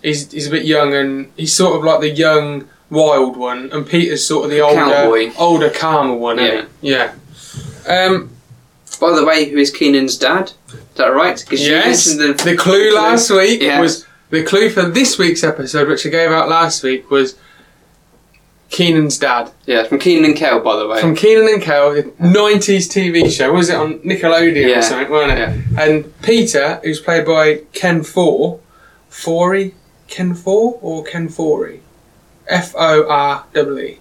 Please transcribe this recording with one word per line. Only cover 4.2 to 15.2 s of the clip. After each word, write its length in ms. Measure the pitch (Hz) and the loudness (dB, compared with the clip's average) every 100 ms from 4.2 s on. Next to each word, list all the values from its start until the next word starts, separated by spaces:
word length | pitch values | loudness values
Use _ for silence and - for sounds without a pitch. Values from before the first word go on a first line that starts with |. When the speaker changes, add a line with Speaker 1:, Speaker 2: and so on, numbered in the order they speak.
| - | -2
Speaker 1:
sort 180 | 156 | -2
of 60 | 147 | 0
the 100 | 147 | 2
older, 160 | 147 151 | 4 4
Speaker 2:
Cowboy. 560 | 143 143 113 113 113 - | 4 2 4 2 0 0
Speaker 1:
older, 320 | 170 165 117 | 2 2 0
calmer 420 | - 160 156 135 | -2 -2 0 -2
one, 240 | 117 120 117 | -4 -4 -2
isn't 300 | 113 110 - - | -2 -2 -8 -10
Speaker 2:
Yeah. 300 | 143 131 117 - - - - - - - - | -4 -2 -2 -8 -20 -20 -18 -16 -16 -14 -2
Speaker 1:
he? 20 | |
Yeah. 180 | 180 185 | 0 2
Um, 240 | 185 - - _ - _ _ - - | -2 -4 -20 _ -20 _ _ -20 -2
Speaker 2:
By 120 | 170 | 0
the 100 | 160 | 2
way, 240 | 147 156 147 | 2 2 0
who 80 | 143 | 0
is 140 | 139 | 0
Keenan's 480 | - 143 139 131 - | 0 2 2 0 -2
dad? 340 | 131 180 190 - - | -2 -2 -4 -12 -20
Is 120 | - - - | -20 -16 -2
that 180 | 127 | 0
right? 280 | 135 180 - - | 2 0 -2 -6
'Cause 120 | 135 | -2
you 100 | 147 | 0
Speaker 1:
Yes. 360 | 156 226 240 - | 2 2 0 0
Speaker 2:
mentioned 240 | 151 147 139 | 0 -2 0
the, 60 | 170 | -2
Speaker 1:
The 60 | 175 | 0
clue 280 | 185 196 | 2 4
Speaker 2:
the 60 | 214 | 4
clue. 40 | |
Speaker 1:
last 360 | 214 214 233 226 | 2 2 0 2
week 320 | 196 196 233 | 2 2 2
Speaker 2:
Yeah. 180 | 147 143 | 0 2
Speaker 1:
was, 240 | 165 160 - _ _ | 0 -2 -14 _ _
the 140 | 160 | -4
clue 260 | 160 196 220 | 0 0 2
for 140 | 196 | 0
this 340 | 175 190 269 | 0 0 0
week's 260 | - | 0